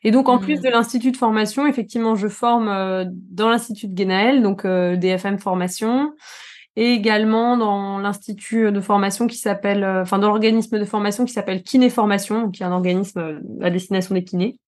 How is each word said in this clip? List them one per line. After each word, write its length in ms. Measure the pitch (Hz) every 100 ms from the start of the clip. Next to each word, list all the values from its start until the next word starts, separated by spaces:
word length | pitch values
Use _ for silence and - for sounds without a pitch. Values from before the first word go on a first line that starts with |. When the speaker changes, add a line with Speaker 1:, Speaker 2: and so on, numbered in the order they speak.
Speaker 1:
Et 80 | 220
donc, 180 | 240 269
en 120 | 247
plus 160 | 196 294
Speaker 2:
Hmm. 40 |
Speaker 1:
de 60 | 262
l'institut 420 | 233 233 247 247
de 60 | 254
formation, 500 | 233 220 208 269 285
effectivement, 480 | 254 196 233 226 220
je 120 | 208
forme, 420 | - 240 233 220
euh, 360 | 196 190 185 185
dans 420 | 180 - 180 220
l'institut 380 | 233 233 208 208
de 60 |
Guénaël, 480 | 185 190 185 226 277
donc, 240 | 214 196 190
euh, 300 | 185 180 180
D 200 | 185 185
F 100 | 202
M 120 | 196
Formation, 760 | 196 185 180 - 220 247 302 302 - - - - - -
et 180 | 240
également 640 | 240 214 214 220 226 240 247
dans 420 | 214 202 196 196
l'institut 720 | 202 202 - 208 - 226 214
de 100 | 202
formation 460 | 190 202 190 185 233
qui 100 | -
s'appelle, 460 | 208 196 202 202
euh, 180 | 190 190
enfin, 160 | 185 196
dans 120 | 208
l'organisme 500 | 214 220 226 220 214
de 60 | 202
formation 400 | 214 208 208 247
qui 80 |
s'appelle 280 | 214 202 190
Kiné 300 | - 262 247
Formation, 580 | 247 208 202 202 214 226
qui 140 | 180
est 20 | 180
un 60 |
organisme, 480 | 180 180 185 196 180
euh, 200 | 160 151 - -
à 80 | 180
destination 460 | 180 180 190 185 190
des 80 |
kinés. 340 | 180 180 202 -